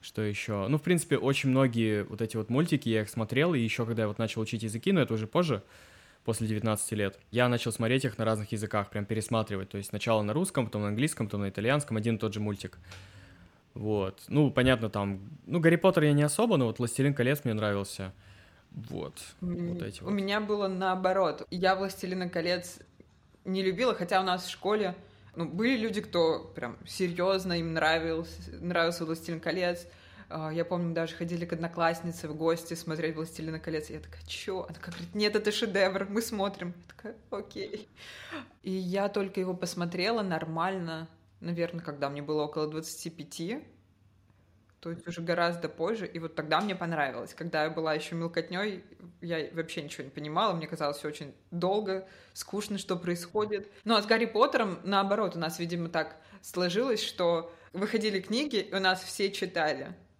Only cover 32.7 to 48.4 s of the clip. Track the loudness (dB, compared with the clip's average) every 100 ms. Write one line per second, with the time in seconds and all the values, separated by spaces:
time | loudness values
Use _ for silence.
32.7 | -8 -6 -2 -2 -2 -6 -6 -8 -6 -4
33.7 | -6 -6 -12 -12 -16 -12 -10 -6 -6 -6
34.7 | -10 -12 -10 -8 0 2 4 2 0 0
35.7 | 4 4 2 -2 -2 -2 -2 -2 -2 -8
36.7 | -8 -16 -14 -14 -14 -10 -8 -8 -10 -8
37.7 | -8 -12 -20 -20 -18 -12 -12 -12 _ -6
38.7 | -4 -2 0 0 0 -2 -2 -4 -4 -4
39.7 | -4 -4 0 0 0 0 -2 -2 -2 -2
40.7 | -2 -4 -6 -10 -16 _ _ -6 -2 -2
41.7 | -4 -8 -4 -4 -4 -2 0 0 -2 -2
42.7 | -4 -8 -10 -10 -10 -14 -8 -6 -6 -10
43.7 | -20 _ _ _ _ _ _ _ _ _
44.7 | _ -10 -10 -8 -8 -2 2 2 2 -4
45.7 | -2 -2 -2 -4 -6 -8 -6 2 2 2
46.7 | -2 -2 0 0 -2 -10 -8 -4 0 0
47.7 | 0 0 0 -2 -4 -2 -2